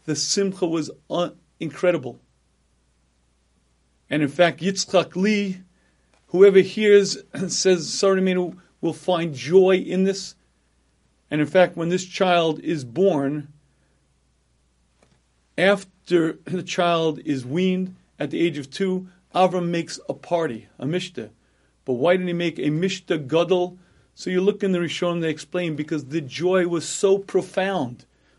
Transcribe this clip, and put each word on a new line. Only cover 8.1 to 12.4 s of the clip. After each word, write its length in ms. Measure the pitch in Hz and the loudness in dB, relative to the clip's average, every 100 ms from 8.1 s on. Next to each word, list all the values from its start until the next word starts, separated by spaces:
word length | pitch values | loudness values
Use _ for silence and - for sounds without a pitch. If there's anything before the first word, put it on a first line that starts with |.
| 190 | 2
Imeinu 360 | 190 185 180 - _ _ | 2 0 -2 -8 _ _
will 140 | 165 | -4
find 420 | 156 - 175 170 135 | -4 -2 0 -2 -6
joy 400 | 113 180 185 190 | 4 6 6 4
in 300 | - 180 190 | 2 0 0
this. 300 | 190 - - _ _ _ _ _ _ _ _ _ | 0 -8 -18 _ _ _ _ _ _ _ _ _
And 120 | 156 | -2
in 60 | 151 | 2
fact, 280 | 185 180 180 | 4 4 2
when 140 | 170 | -2
this 160 | 180 180 | -2 -4
child 560 | - 185 175 | -2 2 4